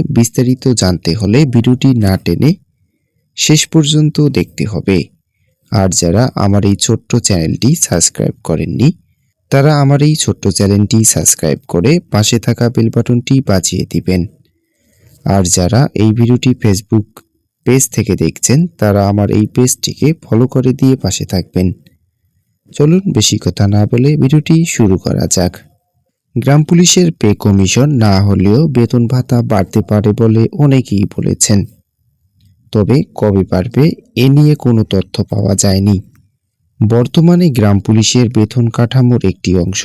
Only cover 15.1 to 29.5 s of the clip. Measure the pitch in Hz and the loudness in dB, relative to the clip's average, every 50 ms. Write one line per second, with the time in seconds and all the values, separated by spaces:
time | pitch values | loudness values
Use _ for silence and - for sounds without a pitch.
15.1 | _ _ - - 98 98 92 87 - 92 90 90 98 117 143 - - - 107 110 | _ _ -4 0 0 0 0 0 0 -2 0 0 2 0 0 0 0 0 0 2
16.1 | 107 120 117 113 123 123 - 127 123 - - 110 98 - - _ - 110 107 - | 2 2 2 2 2 2 0 0 -2 0 0 0 0 -2 -2 _ -2 -2 -2 -4
17.1 | _ - - _ _ _ _ _ _ _ _ 120 123 135 - - - - 101 - | _ -20 -20 _ _ _ _ _ _ _ _ -2 0 0 0 -2 -4 -4 -2 -2
18.1 | 95 - - 78 - - - - 117 151 175 170 - - - 104 98 101 101 98 | -2 -2 -2 -2 -4 -4 -4 0 0 0 0 -2 -4 -2 -2 0 0 2 0 0
19.1 | 101 104 101 - - 104 107 104 - - 123 123 - - - - - - - 143 | 0 0 0 0 0 0 0 0 0 0 0 0 0 -4 -6 -8 -6 -2 -2 -2
20.1 | 160 - - - 113 113 127 127 - 135 123 131 127 135 131 131 135 135 - 92 | -2 -4 -4 -2 0 0 0 0 0 -2 -2 -2 0 0 0 0 0 0 -2 -4
21.1 | - - 98 - - 92 - - - 92 92 90 - - _ _ _ _ _ _ | -6 -6 -6 -6 -4 -6 -6 -4 -4 -2 -2 -2 -4 -6 _ _ _ _ _ _
22.1 | _ _ _ _ _ _ _ _ _ _ _ _ - - 147 151 170 190 196 190 | _ _ _ _ _ _ _ _ _ _ _ _ -4 0 0 2 2 0 0 -2
23.1 | - 110 104 - 104 104 - 90 87 - 104 101 101 104 107 - - 120 127 143 | -2 0 0 0 -2 -2 -4 -4 -2 0 0 0 2 0 0 0 0 0 0 0
24.1 | 151 147 135 135 147 151 147 - 160 160 165 165 - - 117 95 95 87 - - | 0 2 2 2 2 2 2 2 2 2 0 0 0 0 0 2 2 0 -2 -4
25.1 | 92 95 - - - 92 90 87 - - - _ _ _ _ _ _ _ _ _ | -4 -4 -4 -2 -2 -2 -2 -2 -4 -8 -14 _ _ _ _ _ _ _ _ _
26.1 | _ _ _ _ _ 120 117 131 139 151 156 - 180 170 180 170 - 185 180 165 | _ _ _ _ _ -4 -2 2 2 2 2 2 2 2 2 2 2 2 0 0
27.1 | 165 - - 104 101 - - 107 101 98 95 90 - 117 131 147 147 123 110 104 | 0 0 0 0 0 0 0 0 2 2 2 0 0 0 0 0 2 2 2 2
28.1 | 98 95 101 101 98 95 92 101 107 135 160 160 131 127 117 110 - 123 117 113 | 2 2 2 2 0 2 2 2 2 2 2 0 0 0 0 0 0 0 0 0
29.1 | 127 127 123 - 127 120 117 - | -2 -2 -2 -2 -2 -2 0 0